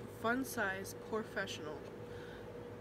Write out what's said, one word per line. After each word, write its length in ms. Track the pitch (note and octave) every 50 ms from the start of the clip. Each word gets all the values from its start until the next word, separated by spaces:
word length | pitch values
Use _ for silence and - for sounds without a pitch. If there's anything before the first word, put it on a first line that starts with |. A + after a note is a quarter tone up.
| - - - -
Fun 240 | - A3+ A#3+ C4 C4+
Size 500 | - - A#3+ G#3 F#3+ F#3+ G3 G3 - - - - -
Professional. 680 | A3+ G#3+ G#3+ - - A3 F#3+ - - - D#3+ D3+ D3+ - - - - - - - - - - - - - - - - - - - - -